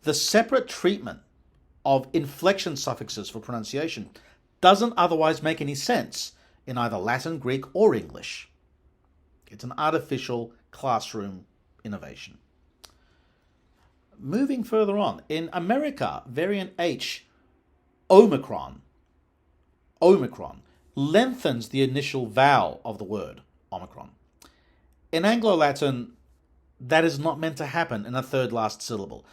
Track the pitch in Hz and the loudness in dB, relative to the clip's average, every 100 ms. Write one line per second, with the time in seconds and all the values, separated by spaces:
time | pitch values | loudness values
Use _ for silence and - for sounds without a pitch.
0 | 151 151 - 214 226 262 254 - 175 202 | -2 -2 2 2 4 0 -2 -2 0 0
1 | 117 78 _ _ _ _ _ _ 139 135 | -8 -14 _ _ _ _ _ _ 0 0
2 | 135 165 143 - 175 196 185 139 - 117 | 2 -4 -4 0 0 0 -2 -6 -6 -6
3 | - - 98 113 107 120 104 139 160 123 | -8 -10 -10 -14 -10 -10 -6 -6 -6 -8
4 | 98 - _ _ _ _ 180 190 233 - | -14 -18 _ _ _ _ 6 6 4 2
5 | 175 165 156 160 156 160 143 139 - 240 | 2 4 2 2 -2 -4 -6 -6 -2 -2
6 | - - - _ _ _ - 120 120 104 | -2 -10 -12 _ _ _ -10 -4 -2 -2
7 | 98 127 160 160 123 135 135 - 214 123 | -2 -2 -4 -6 -4 -4 -4 2 4 4
8 | 85 - - - - _ _ _ _ _ | -4 -14 -14 -14 -18 _ _ _ _ _
9 | _ _ _ _ _ 107 127 127 151 160 | _ _ _ _ _ -16 -14 -2 0 0
10 | 160 131 - 120 117 _ _ - 139 117 | -2 -8 -4 -6 -6 _ _ -8 -2 -2
11 | - 110 101 92 - _ _ _ 110 101 | -2 -10 -10 -12 -18 _ _ _ -12 -12
12 | - 58 - 67 _ _ _ _ - _ | -14 -18 -20 -20 _ _ _ _ -20 _
13 | _ _ _ _ _ _ _ _ _ _ | _ _ _ _ _ _ _ _ _ _
14 | _ - 131 196 269 262 214 220 208 202 | _ -16 -6 -2 -2 -2 -2 0 2 0
15 | 202 - - 156 165 180 175 254 302 277 | -2 -4 -6 -6 -4 -6 0 0 -2 -4
16 | 110 69 - 127 175 202 185 - 170 131 | -4 -4 -10 -4 -2 -2 -4 -4 -2 -2
17 | - - _ _ _ _ _ _ _ _ | -8 -10 _ _ _ _ _ _ _ _
18 | _ 190 220 139 - 98 65 - _ _ | _ 10 10 6 -4 -10 -10 -16 _ _
19 | _ _ _ _ _ _ _ _ _ _ | _ _ _ _ _ _ _ _ _ _
20 | 170 190 127 - 82 - _ _ _ - | 6 6 4 -8 -16 -16 _ _ _ -6
21 | 143 180 262 254 165 120 110 139 135 135 | 2 4 2 -2 -4 -4 -4 0 0 0
22 | 135 135 117 107 139 135 87 - 120 101 | -4 -4 -2 4 6 6 2 -4 -12 -10
23 | 95 104 78 55 _ _ _ 92 87 - | -8 -8 -8 -14 _ _ _ -14 -14 -18
24 | - _ _ _ - _ _ _ _ _ | -20 _ _ _ -20 _ _ _ _ _
25 | _ 160 190 233 220 175 147 139 143 127 | _ 0 2 2 2 4 4 2 -2 -2
26 | 120 - _ _ _ _ _ _ 127 160 | -8 -18 _ _ _ _ _ _ 2 4
27 | 165 139 156 139 160 143 147 160 165 113 | 4 0 -4 -2 -6 -6 -6 -4 -4 -4
28 | 101 123 131 135 123 113 107 - - 110 | -6 -6 -2 -2 -2 -2 -2 -4 -8 -8
29 | 98 113 - | -8 -14 -20